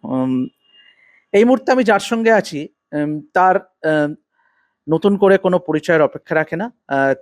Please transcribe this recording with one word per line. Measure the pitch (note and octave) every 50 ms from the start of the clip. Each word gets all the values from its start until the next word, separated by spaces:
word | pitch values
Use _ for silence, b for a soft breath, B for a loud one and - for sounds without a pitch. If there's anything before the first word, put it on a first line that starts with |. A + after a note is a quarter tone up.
| - -
উম, | C3 C3 B2+ C3 C3 B2+ C3 C3 _ _ b b b b b b b b b b b b b b - G3+
এই | A3+
মুহূর্তে | A#3+ C4 A#3+ - - C4
আমি | B3+ B3 G3+
যার | G#3+ G3+ - -
সঙ্গে | A#3 A3+ A3+ A3+ A3+ G#3
আছি, | G3+ - - C#3 D3+ - _ _ _ _ -
উম, | D3 D3 D3+ D3+ D3+ C#3+ _ _
তার, | F#3 F#3 F#3 F#3 F3+ - _ _ _ - D#3+
উম, | D#3 D3+ D3 D3 D3+ _ _ _ _ _ _ _ _ _ _ _ _ _ _
নতুন | - D#3 E3 - G3+ G3+ F#3+
করে | G3+ F#3+ G3 F#3+ -
কোনো | F#3 F3+ F3+ - -
পরিচয়ের | D#3 D3+ D#3 - E3+ D#3 D3+ C3
অপেক্ষা | - C#3 _ - E3 D#3+
রাখে | D#3 D#3 - E3
না। | G#3 B3 _ _ _ - C#3
আহ, | C#3 C3+ C3+ C3+ -